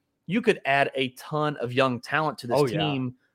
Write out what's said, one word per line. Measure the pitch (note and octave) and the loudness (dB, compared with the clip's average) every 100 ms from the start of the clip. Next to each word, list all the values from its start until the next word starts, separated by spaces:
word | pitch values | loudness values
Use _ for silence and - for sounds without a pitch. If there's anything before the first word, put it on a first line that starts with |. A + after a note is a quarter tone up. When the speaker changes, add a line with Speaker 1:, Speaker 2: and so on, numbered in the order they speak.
| _ _ - | _ _ -4
Speaker 1:
you | G#3+ | -2
could | A3 F#3 | 2 0
add | C3+ C#3 C#3 | 2 2 2
a | C3 C3 | 0 -4
ton | - - D3+ D3+ D3 | -6 -6 -2 -2 -2
of | A#2+ | -4
young | B2+ C3 A#2+ | 2 2 0
talent | - D3 D#3 A#2+ | -2 -2 -2 -4
to | B2 | 0
this | C3 | 2
Speaker 2:
Oh, | C#3 | 2
yeah. | D#3 | 0
Speaker 1:
team | D3+ C3+ B2+ - _ | -2 -2 -4 -8 _